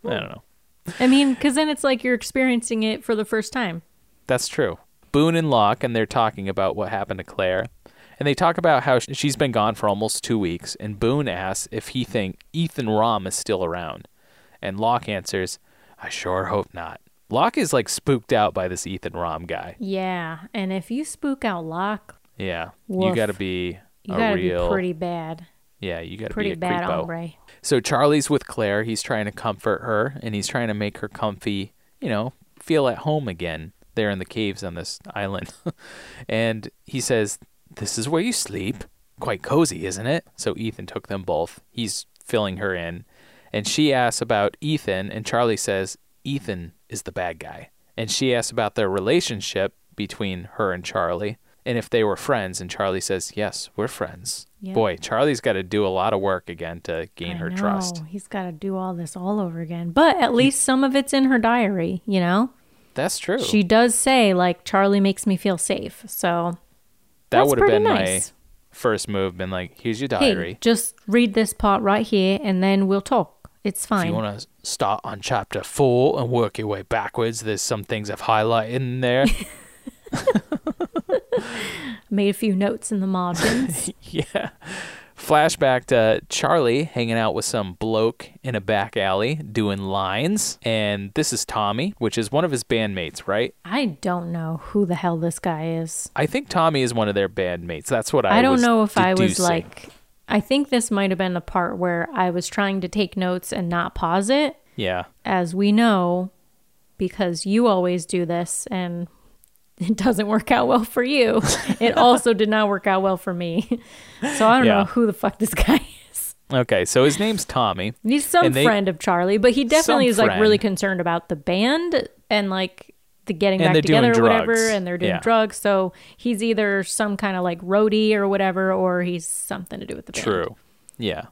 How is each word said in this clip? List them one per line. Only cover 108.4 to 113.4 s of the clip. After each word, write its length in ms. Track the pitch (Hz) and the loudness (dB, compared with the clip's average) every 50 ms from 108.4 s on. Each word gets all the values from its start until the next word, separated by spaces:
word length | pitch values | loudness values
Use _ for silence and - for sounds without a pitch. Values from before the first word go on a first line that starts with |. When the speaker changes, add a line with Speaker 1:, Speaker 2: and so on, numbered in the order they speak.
| 175 170 - - - - | -2 -4 -6 -8 -6 -6
Speaker 2:
and 360 | 214 185 180 175 175 175 180 - _ _ _ - _ _ _ | -4 -4 -4 -4 -6 -8 -8 -10 _ _ _ -20 _ _ _
<laughs> 340 | _ _ _ _ _ _ _ | _ _ _ _ _ _ _
it 140 | 180 175 220 | -2 -2 0
doesn't 300 | - 190 - 190 175 214 | 2 2 2 2 2 0
work 240 | 202 220 208 - - | 2 0 0 2 2
out 160 | 247 240 254 | 2 4 4
well 160 | 247 - 233 220 | 4 4 2 2
for 180 | - - 262 247 | 0 -2 -2 0
you, 380 | 254 294 285 240 220 - - - - - - | 2 2 4 4 4 4 2 2 0 -2 -2
Speaker 1:
<laughs> 200 | - - 254 - | -2 -4 -2 2
Speaker 2:
it 180 | 220 233 - | 2 2 4
also 360 | 330 240 247 247 - - 240 226 | 6 6 6 6 6 4 2 2
did 160 | 190 220 208 | 2 2 2
not 180 | 214 220 214 202 | 2 2 2 2
work 160 | 202 190 - | 0 0 2
out 140 | 202 190 190 | 2 2 2
well 160 | 190 190 190 | 2 2 0
for 160 | 175 - 196 180 | 0 -4 -6 -4
me. 460 | 175 | -4